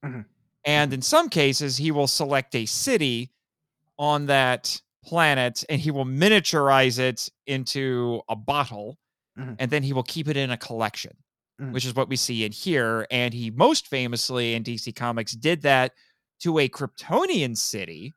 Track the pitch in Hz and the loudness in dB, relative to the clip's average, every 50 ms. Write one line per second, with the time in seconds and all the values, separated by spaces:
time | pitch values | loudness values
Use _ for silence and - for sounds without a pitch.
0 | - 147 123 117 107 _ _ _ _ _ _ _ _ - 147 151 147 143 131 131 | -8 -10 -10 -10 -12 _ _ _ _ _ _ _ _ 0 2 2 2 2 0 -4
1 | 127 - - 311 339 294 - 175 143 139 135 - 151 139 131 123 143 160 156 147 | -2 2 4 4 4 4 2 2 2 4 2 0 -2 -2 -2 -2 -2 0 2 2
2 | 143 131 - - 160 139 139 135 131 _ - 127 113 107 - - - 269 262 233 | 2 2 2 0 0 2 0 0 0 _ -4 -4 -2 -2 -4 -4 0 0 2 2
3 | 160 135 120 117 123 123 _ _ _ _ _ _ _ _ _ _ _ _ _ - | 2 2 0 -2 -6 -8 _ _ _ _ _ _ _ _ _ _ _ _ _ -2
4 | 143 147 147 147 143 139 139 135 131 127 127 123 _ - - - _ _ _ _ | 0 2 2 2 2 2 4 4 4 4 2 0 _ -6 -8 -8 _ _ _ _
5 | _ - - 170 165 156 143 131 127 123 120 - - - 156 135 - 156 147 139 | _ -4 2 4 4 4 4 4 2 0 -2 -4 -6 -4 -4 -2 -2 -2 -2 -2
6 | 135 127 131 135 165 208 220 208 165 - - 156 143 139 139 135 131 131 120 123 | -2 -2 0 4 4 6 6 6 4 2 0 2 4 6 6 6 6 4 4 2
7 | 131 127 123 - - - _ _ _ - 139 135 131 120 - 143 135 131 127 123 | 0 0 0 -2 -8 -10 _ _ _ -6 -6 -6 -4 -4 -4 -4 -2 -2 -2 0
8 | 123 120 117 113 - - 113 110 107 123 143 147 139 - 123 104 104 107 135 _ | 0 -2 -2 -4 -4 -6 -8 -6 -2 -2 0 0 0 -2 -4 -12 -12 -12 -14 _
9 | _ _ _ _ _ _ _ - 131 127 117 107 131 123 147 151 135 135 139 131 | _ _ _ _ _ _ _ -12 -12 -10 -6 -4 -4 0 0 0 0 0 0 -2
10 | 123 - - 165 156 143 151 139 139 131 123 113 - - 120 113 113 104 - - | -2 -2 -4 -6 -4 -2 -2 -2 0 -2 -2 -6 -6 -8 -4 -2 -2 -2 -2 -6
11 | - - - _ _ _ _ _ _ _ _ _ 139 131 123 131 127 127 117 127 | -14 -14 -16 _ _ _ _ _ _ _ _ _ -10 -6 -4 -4 -4 -2 0 -2
12 | 131 - 131 123 - - 123 113 110 107 104 - - 196 170 143 120 113 113 113 | -2 0 0 -4 -2 -2 -2 -2 -2 -2 -4 -6 -4 0 2 2 2 2 0 -2
13 | 107 - 123 123 123 123 113 120 120 113 107 117 165 254 220 - - - - 135 | -2 -2 -2 -2 0 -2 -2 -4 -6 -6 2 4 4 4 4 2 -2 -4 -4 -4
14 | 127 120 120 113 - - 131 123 120 117 113 113 110 117 117 110 - - 110 - | -2 -2 -4 -4 -4 -2 -2 -2 0 0 -2 -2 -4 -6 -8 -8 -8 -12 -10 -6
15 | 120 120 117 117 110 - - 117 110 151 175 160 143 143 139 131 127 131 _ _ | -4 -4 -4 -4 -4 -6 -8 -4 0 0 -2 2 4 4 4 4 4 2 _ _
16 | _ _ _ _ _ _ _ _ - 175 160 160 143 131 - - 143 127 _ - | _ _ _ _ _ _ _ _ -4 0 2 4 2 2 0 -4 -8 -8 _ -12
17 | - - 165 247 359 381 359 233 151 127 117 107 - - - 107 95 85 82 76 | -8 -2 0 0 2 2 0 0 0 -2 -2 -4 -6 -6 -6 -6 -8 -10 -12 -14
18 | 90 127 160 | -14 -16 -16